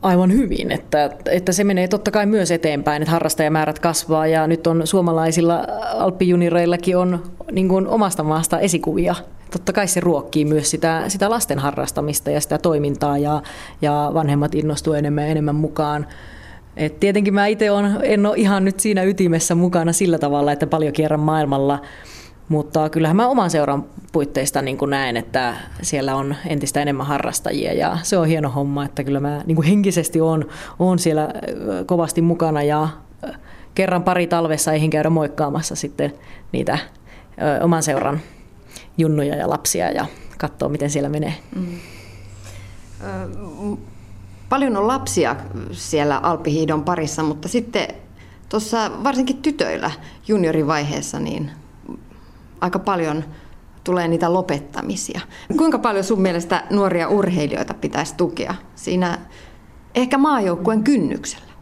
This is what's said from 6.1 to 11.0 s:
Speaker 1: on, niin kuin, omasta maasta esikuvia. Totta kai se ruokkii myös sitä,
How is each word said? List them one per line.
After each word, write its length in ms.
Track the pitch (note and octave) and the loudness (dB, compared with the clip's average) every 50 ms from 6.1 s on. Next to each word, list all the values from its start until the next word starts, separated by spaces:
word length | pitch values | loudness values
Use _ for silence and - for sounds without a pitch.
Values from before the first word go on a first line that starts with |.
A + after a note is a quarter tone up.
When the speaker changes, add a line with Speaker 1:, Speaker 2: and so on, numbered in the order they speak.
| F#3 - F#3+ F3 F3+ F3 F3 F3 E3 F3 E3+ E3+ F3 F3 F3+ F#3+ F3+ | 2 2 2 4 4 4 4 4 4 4 4 4 2 2 0 2 2
Speaker 1:
on, 260 | F3+ F3+ F3+ F3+ E3 E3+ - - - - - C4+ | 4 2 2 0 0 -4 -8 -12 -14 -12 -4 0
niin 160 | F#3+ F#3+ F#3 | 0 2 4
kuin, 180 | F#3 F#3+ F#3+ | 4 2 2
omasta 360 | - - A3+ G#3+ F#3+ F3+ - D#3 | 2 2 2 2 2 0 0 0
maasta 380 | D3+ D#3 D#3+ E3 - - D#3+ | 0 0 0 0 0 0 2
esikuvia. 540 | - G3+ D#3+ E3 - - D#3 D3 E3+ F3 F3 - - - - - - - | 2 2 2 0 0 0 0 0 2 0 0 -2 -6 -14 -16 -18 -16 -8
Totta 220 | - - - - F3+ | -8 -6 -4 -2 0
kai 160 | - G3+ F3 | 0 0 2
se 120 | - F3+ | 0 2
ruokkii 440 | E3+ F3 E3+ C#3+ C3+ - - D#3 D3+ | 2 2 2 2 -2 -2 0 0 2
myös 260 | D3 D#3 D3+ D3 - | 2 2 2 0 0
sitä, 340 | - D3+ - E3 E3 E3 | -2 0 0 2 2 0